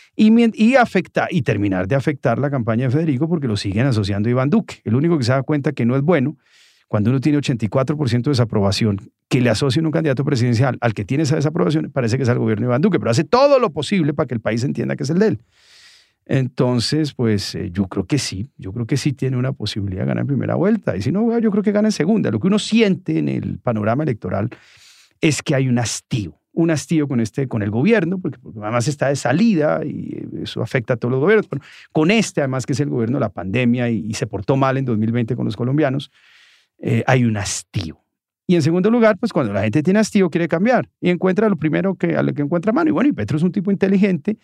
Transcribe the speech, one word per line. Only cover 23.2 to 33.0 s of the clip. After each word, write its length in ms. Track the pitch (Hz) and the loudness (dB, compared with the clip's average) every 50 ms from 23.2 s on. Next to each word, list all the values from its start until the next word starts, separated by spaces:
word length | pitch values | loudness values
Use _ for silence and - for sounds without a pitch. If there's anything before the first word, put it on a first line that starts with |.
| 147 143 | -2 -2
el 300 | 131 123 - 95 92 90 | -2 -4 -4 -6 -8 -6
panorama 440 | - 127 117 110 104 110 113 139 160 | -4 -4 -2 0 0 0 0 0 0
electoral 460 | 139 123 104 - 95 95 98 104 123 - - _ _ - - - - - _ _ _ _ _ | -2 -4 -4 -6 -6 -4 -4 -4 -4 -8 -12 _ _ -20 -20 -20 -20 -20 _ _ _ _ _
es 220 | - 160 143 - - | 0 0 0 0 -2
que 100 | - 151 | -2 0
hay 140 | 131 135 | 0 2
un 100 | 131 123 | 2 2
hastío, 640 | 120 120 107 - - - - - 117 98 82 - _ _ _ - | 0 0 -2 -4 -8 -6 -6 -4 -4 -4 -6 -10 _ _ _ -2
un 180 | - 165 170 | 0 0 2
hastío 360 | 160 143 - - 175 156 147 | 0 -2 -2 -2 0 0 0
con 120 | 139 - 117 | 0 0 -2
este, 280 | 113 107 - - 139 | -2 -2 -2 -4 -4
con 140 | 123 - 113 | -4 -4 -4
el 80 | 98 104 | -4 -2
gobierno, 500 | 104 117 139 202 233 214 170 160 190 190 | -2 0 2 2 2 2 2 0 -2 -4
porque, 200 | 185 151 - - | -6 -8 -8 -10
porque 200 | - - - 113 | -14 -18 -14 -10
además 260 | 104 107 117 120 117 | -6 -4 -2 -2 -2
está 220 | 151 143 - 139 135 | -2 -2 -2 -2 -2
de 60 | 143 | 0
salida 680 | 135 - 135 131 175 226 233 208 156 147 156 165 160 156 | 0 0 0 2 2 4 4 4 2 2 0 0 -2 -4
y, 300 | 151 - - - - - | -6 -8 -8 -10 -10 -10
eh, 140 | - - - - - | -10 -12 -10 -10 -10
eso 220 | - - - 117 117 | -10 -8 -6 -6 -4
afecta 320 | - - 135 110 - 127 | -2 -2 -2 -2 -2 -4
a 20 | |
todos 140 | 113 - 123 | -2 -2 -2
los 100 | 127 131 | 0 0
gobiernos, 260 | 139 180 226 214 185 | 2 4 4 2 2
pero 140 | - - 139 - - - - - _ | 0 -6 -10 -10 -12 -20 -20 -18 _
con 180 | - 156 156 165 | 0 2 2 4
este, 320 | 214 226 196 - - - | 4 2 2 0 -2 -2
además, 240 | 143 131 131 131 123 | -2 -2 -2 -4 -4
que 80 | - 143 | -2 -2
es 60 | - | -2
el 100 | 147 143 | -2 -2
gobierno 280 | 147 127 | -2 -2